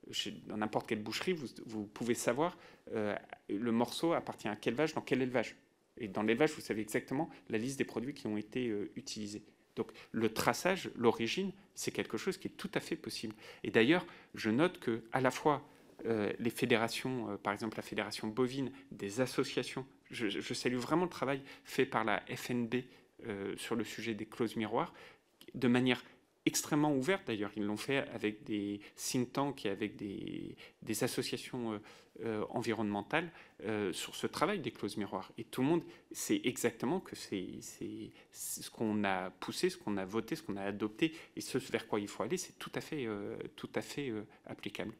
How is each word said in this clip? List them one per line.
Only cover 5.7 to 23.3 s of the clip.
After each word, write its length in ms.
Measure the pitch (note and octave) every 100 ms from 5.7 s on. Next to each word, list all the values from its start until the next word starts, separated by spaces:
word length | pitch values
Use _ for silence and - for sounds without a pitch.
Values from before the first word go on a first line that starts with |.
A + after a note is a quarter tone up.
| _ _ -
Et 100 | A#2
dans 160 | F#2+
l'élevage, 280 | G#2+ A#2 D#3
vous 100 | D#3
savez 200 | - G#2+
exactement 480 | G#2+ B2+ - C3 E3 - -
la 80 | A2+
liste 200 | A#2+ C3+
des 80 | A#2
produits 280 | - A#2+
qui 140 | D3 A2
ont 100 | G#2
été, 300 | G#2 B2+ B2
euh, 240 | G#2 G2+ -
utilisés. 480 | - - G#2 G#2 - _ _ -
Donc 140 | A2+ - -
le 180 | A2+ A2
traçage, 600 | - - A#2+ F3 F#3+ - -
l'origine, 560 | A#2 - A2+ - G3 - -
c'est 180 | - -
quelque 260 | - G2+ A2
chose 200 | - F3+
qui 100 | -
est 80 | -
tout 140 | F#2+
à 60 | D3
fait 160 | - E3
possible. 380 | - - A2 - - -
Et 80 | A#2
d'ailleurs, 340 | A2 A2+ F3 F3 - -
je 160 | - A2
note 300 | A2+ F3 F3+
que 240 | - A2+ -
à 100 | C3
la 100 | B2+
fois, 300 | - D#3 C#3+ - - - - -
euh, 260 | A2 G#2 -
les 100 | A#2
fédérations, 800 | - B2 A#2 A2+ - C3 C3 G#2+
euh, 80 | G2+
par 160 | G2+
exemple 240 | G2+ A2+ -
la 60 |
fédération 440 | G#2 A2 G2+ - A2
bovine, 440 | A2 B2+ C3+ C3 - -
des 300 | - G2+ G2+
associations, 640 | B2+ - C3 - B2 - C3 - -
je, 180 | A#2 A2
je 240 | G2+ -
salue 220 | A#2+ C3 B2
vraiment 300 | A#2+ D#3 F3+
le 40 |
travail 320 | - B2+ C#3 C3+ -
fait 220 | - - C3
par 160 | A#2+
la 180 | A2 G2+ -
F 180 | B2 -
N 160 | B2 A#2
B, 80 | B2 B2 - - _
euh, 280 | A#2